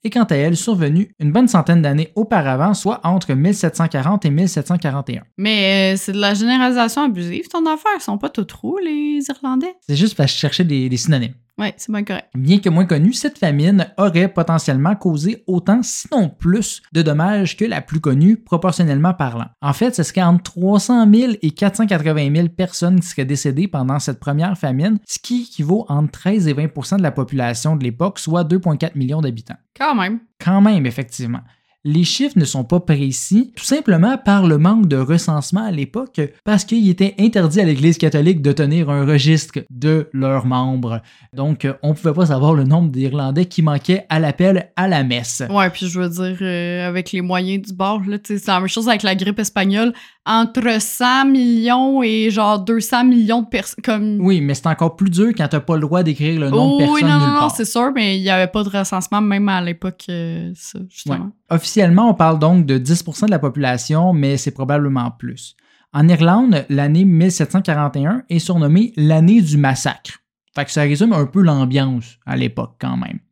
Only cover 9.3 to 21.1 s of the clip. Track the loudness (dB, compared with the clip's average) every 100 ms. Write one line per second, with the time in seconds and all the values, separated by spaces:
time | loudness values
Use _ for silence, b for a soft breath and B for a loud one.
9.3 | -8 -4 -2 -4 -10 -4 0 0 0 -2
10.3 | -2 -4 0 0 0 -2 -2 0 0 -2
11.3 | -10 _ -8 -8 -8 -8 -6 -6 -8 -8
12.3 | -4 2 2 4 2 2 2 2 0 -6
13.3 | -2 -2 2 2 2 0 0 0 2 0
14.3 | 0 0 0 0 0 0 0 -2 -2 -2
15.3 | -4 -4 -2 2 0 0 -8 -4 -2 -2
16.3 | -2 0 0 -2 -10 b -2 0 2 0
17.3 | 0 -2 -2 -4 -4 -6 -4 0 4 4
18.3 | 4 0 0 0 0 0 2 0 0 -4
19.3 | -6 -12 _ -4 0 0 0 -2 0 2
20.3 | 2 0 -4 0 0 2 4 6